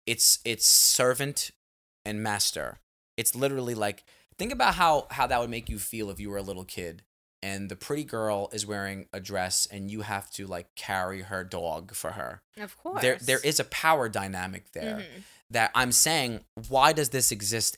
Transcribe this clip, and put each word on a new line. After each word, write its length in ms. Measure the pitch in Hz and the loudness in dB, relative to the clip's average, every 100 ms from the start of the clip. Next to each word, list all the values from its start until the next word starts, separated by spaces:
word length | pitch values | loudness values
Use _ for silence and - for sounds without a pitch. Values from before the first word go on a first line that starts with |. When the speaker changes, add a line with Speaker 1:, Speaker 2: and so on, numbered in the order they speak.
| - | -4
Speaker 1:
it's, 340 | 113 - - - | 2 4 4 2
it's 200 | 113 - | 2 6
servant 840 | - - - 127 127 139 143 - - _ _ _ _ 104 | 8 6 6 4 4 0 -2 -6 -10 _ _ _ _ -6
and 180 | 107 | -4
master. 560 | 107 104 - - 65 50 _ _ _ - | -2 0 0 -2 -6 -10 _ _ _ -4
It's 180 | 113 120 | -2 0
literally 400 | 139 135 123 113 | 0 0 -2 -2
like, 280 | 104 101 - _ _ - | -2 -2 -10 _ _ -6
think 160 | 226 | -4
about 220 | 254 240 175 | 2 2 6
how, 320 | 170 151 - | 6 4 2
how 160 | - 127 | -2 2
that 120 | 123 | 2
would 100 | 120 | 0
make 200 | 117 120 | -4 -6
you 100 | 107 | -6
feel 300 | 98 110 104 | -6 -6 -6
if 100 | 95 | -6
you 100 | 101 | -8
were 80 | 101 | -6
a 40 | |
little 220 | 98 92 90 | -6 -8 -10
kid 360 | - 87 82 - _ _ _ | -10 -10 -10 -18 _ _ _
and 260 | 98 98 98 | -8 -6 -8
the 60 | 95 | -10
pretty 280 | - 147 151 | -6 -6 -4
girl 440 | 113 110 104 101 | -2 0 0 -2
is 120 | 107 104 | -4 -4
wearing 420 | 104 98 98 - | -4 -4 -6 -10
a 60 | - | -10
dress 480 | - 98 92 - - | -6 -2 0 0 -2
and 220 | 101 98 | -4 -6
you 100 | 107 | -6
have 300 | 104 101 - | -4 -6 -6
to, 160 | - 98 | -10 -8
like, 260 | 90 90 - | -10 -10 -10
carry 480 | - 95 92 95 | -4 -2 0 -4
her 200 | 92 95 | -6 -6
dog 500 | 92 92 85 78 95 | -6 -6 -4 -6 -8
for 180 | 107 80 | -8 -6
her. 300 | 98 64 - _ - | -6 -8 -10 _ -14
Speaker 2:
Of 200 | 208 - | -14 -12
course. 240 | 330 381 | -8 0
Speaker 1:
There, 160 | 127 131 | 0 0
there 180 | 123 131 | 0 0
is 160 | 143 156 | 2 0
a 60 | 139 | 0
power 420 | - 160 160 117 | 0 4 4 2
dynamic 640 | 104 98 95 92 92 - | -2 -4 -4 -6 -8 -14
there 240 | - 220 214 | -10 -8 -8
Speaker 2:
Mm-hmm. 200 | 180 180 - - - | -10 -16 -20 -20 -4
Speaker 1:
that 200 | 117 113 120 | 2 2 4
I'm 160 | 127 | 4
saying, 480 | 117 - 160 127 113 - - 113 | 4 4 4 2 -2 -8 -14 0
why 240 | 131 143 | 6 6
does 160 | 151 143 | 6 2
this 240 | 135 123 | 2 0
exist 440 | 110 101 113 - | 0 -2 0 0